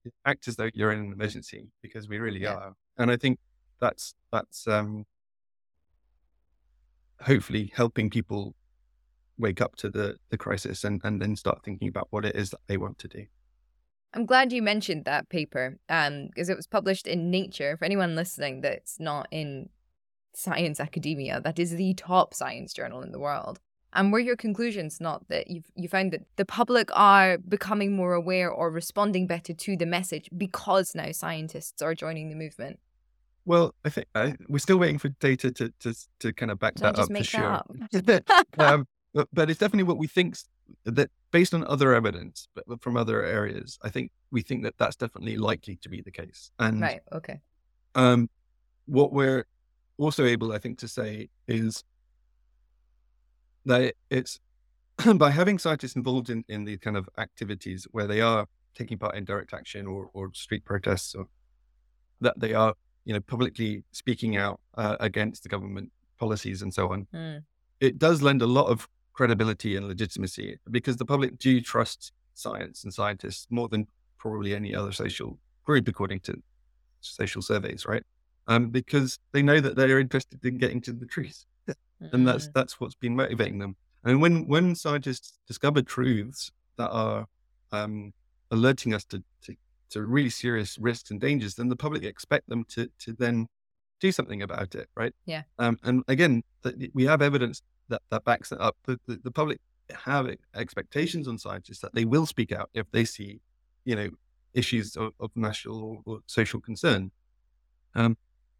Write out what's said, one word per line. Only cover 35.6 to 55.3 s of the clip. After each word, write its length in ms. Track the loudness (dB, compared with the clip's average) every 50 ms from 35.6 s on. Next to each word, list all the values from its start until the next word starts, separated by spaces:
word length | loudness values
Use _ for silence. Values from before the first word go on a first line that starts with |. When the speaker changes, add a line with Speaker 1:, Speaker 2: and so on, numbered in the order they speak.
| -4 -6 -6 _
Speaker 1:
to, 160 | -6 -6 -6 -6 -12 _ _ _
to 140 | -6 -6 -4
kind 180 | -4 -4 -4
of 80 | -2 0
back 160 | -2 -2 0
Speaker 2:
Did 100 | 2 2
I 20 | 2
Speaker 1:
that 60 | 4
Speaker 2:
just 120 | 4 0 0
Speaker 1:
up 40 | 0
Speaker 2:
make 120 | -4 -2
Speaker 1:
for 120 | -2 -2 -2 0 0 -2 -4 -4 -8 -14 -14 -10 -2 -2 2
Speaker 2:
that 220 | 6 6 6 6 6
Speaker 1:
sure. 80 | 8 8
Speaker 2:
up? 80 | 8 8 _ 4
<laughs> 60 | 6
Speaker 1:
Um, 260 | 8 8 8 6 4 _ _ _ _ _ 0
but, 140 | 0 0 _ 2
but 160 | 2 2 2
it's 100 | 4 2
definitely 260 | 2 4 4 4 4
what 120 | 4 2
we 80 | 0 -2
think 300 | 0 2 2 2 2 -2
s-, 120 | -8 -16 _ _ _ _ _ -20 _ -6
that 240 | 0 2 2 2 2 _ _ _ 2
based 240 | 6 6 6 6 4
on 100 | -2 0
other 300 | 0 2 4 8 8 8
evidence, 520 | 8 6 2 -2 -2 -12 -14 _ -18 -20 _ _
but, 120 | -16 -12
but 160 | -12 -14 -8 -6
from 120 | -2 0
other 280 | 0 0 2 0 0 0
areas, 560 | 0 0 -2 -2 -2 -6 -8 -12 -14 -16 -12
I 80 | -12 -8
think 220 | -6 -6 -8 -8 _ _ _ _
we 120 | -4 -4 -4
think 180 | -4 -8 -6 -6
that 140 | -8 -2
that's 180 | -2 -2 -2 0
definitely 420 | -6 -8 -8 _ -10 -8 -6 -4
likely 400 | -2 0 -2 -2 -2 -6 -14 -16
to 120 | -14 -14 -14
be 120 | -14 -14
the 100 | -14 -16
case. 400 | -16 -16 -16 -16 _ -20 -20 -20 _ 0
And, 200 | 0 0 2 0
Speaker 2:
Right, 220 | -2 -2 -4 -6 _ -12
okay. 280 | -14 -12 -12 -12 -16 -16 _ _ _ _ _ _ _ _ _ _ 2
Speaker 1:
um, 340 | 4 6 6 6 6 2 0 _ _ _ _ _ _ _ _ _ _ _
what 260 | 0 4 4 4 4
we're 340 | 4 2 2 4 2 0 -2 _ _ _ _ _ _ _ _ _ _
also 280 | -2 -2 0 2 4 4
able, 260 | 4 4 2 0 -4
I 80 | -4 -4
think, 180 | -6 -8 -10 -10
to 80 | -12
say 420 | -10 -8 -8 -8 -6 -8 -10 -12 -14 _ _ _
is 360 | -4 -2 0 0 -2 -4 -6 -14 _ _ _ _ _ _ _ _ _ _ _ _ _ _ _ _ _ _ _ _ _ _ _ _ _ _ _ _ _ _ _ _ _ _ _ 2
that 280 | 4 4 4 4 2 -2 _ _ -2
it's 300 | -2 -2 -2 -4 -14 -16 _ _ _ _ _ _ _ _ _ _ _
<clears throat> 180 | 4 6 6 8
by 160 | 8 8 6